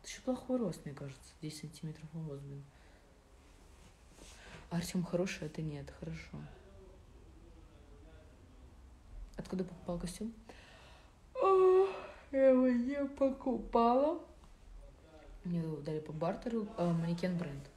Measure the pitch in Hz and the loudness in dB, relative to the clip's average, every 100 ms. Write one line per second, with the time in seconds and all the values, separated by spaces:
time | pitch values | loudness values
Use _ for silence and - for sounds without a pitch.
0 | - - - 254 - 254 202 160 151 135 | -16 -8 -6 -6 -2 -2 -2 -4 -10 -10
1 | 139 131 - - 156 - 151 - 160 156 | -12 -12 -20 -14 -12 -10 -14 -12 -12 -12
2 | 160 165 156 139 139 139 139 - - - | -12 -10 -10 -10 -12 -14 -16 -20 -20 -20
3 | - - _ - - - - - - - | -20 -20 _ -20 -20 -20 -20 -20 -20 -20
4 | - - - - - - - 170 - 185 | -20 -20 -20 -20 -20 -20 -6 -6 -2 -4
5 | 170 170 190 - 151 - 156 143 143 - | -2 -2 -2 -4 -10 -8 -8 -8 -12 -14
6 | 165 160 - 147 147 - - - - - | -12 -12 -12 -14 -14 -18 -20 -20 -20 -20
7 | - - - - - - - - - - | -20 -20 -20 -20 -20 -20 -20 -20 -20 -20
8 | - - - - - - - - - - | -20 -20 -20 -20 -20 -20 -20 -20 -20 -20
9 | - - - - 175 185 185 180 - 175 | -18 -16 -14 -14 -6 -4 -4 -8 -8 -6
10 | 175 - 220 - - - - - - - | -8 -8 -10 -10 -20 -20 -20 -20 -20 -20
11 | - - - 523 381 381 370 370 392 - | -20 -20 -14 2 6 8 8 8 6 0
12 | - - - 269 269 254 254 240 247 285 | -12 -16 -2 6 8 10 6 4 2 0
13 | 277 - 269 269 - 175 - 240 233 247 | -2 2 0 2 -2 -2 0 4 6 6
14 | 294 339 - - - - - - - - | 4 0 -8 -20 -20 -20 -20 -20 -20 -20
15 | - - - - 185 175 160 151 147 156 | -20 -20 -20 -12 -4 -4 -4 -6 -6 -6
16 | 151 156 165 202 240 226 208 - 175 165 | -6 -4 -2 -2 -4 -4 -4 -2 0 2
17 | 165 170 185 175 160 139 - | 0 -2 0 -2 -4 -8 -14